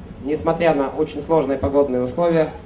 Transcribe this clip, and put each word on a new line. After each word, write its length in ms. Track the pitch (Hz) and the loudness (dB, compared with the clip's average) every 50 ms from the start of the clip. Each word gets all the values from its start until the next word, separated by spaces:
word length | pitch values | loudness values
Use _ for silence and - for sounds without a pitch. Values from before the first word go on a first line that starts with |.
| - - - - 127 | -12 -14 -14 -10 -6
несмотря 500 | 139 156 156 160 165 165 170 170 160 147 | -4 -4 -2 0 -2 0 2 2 2 2
на 160 | 139 135 131 | 2 0 -2
очень 320 | - 151 156 151 - 143 | -2 -2 -4 -2 -4 -6
сложные 360 | - 160 165 156 135 131 139 | -2 2 2 2 2 2 0
погодные 440 | 135 139 139 139 143 139 131 127 123 | -2 -2 2 2 2 2 2 2 0
условия 480 | 123 123 - 170 175 170 165 160 156 - - - - | -2 -2 -2 0 0 2 4 2 2 0 -2 -12 -16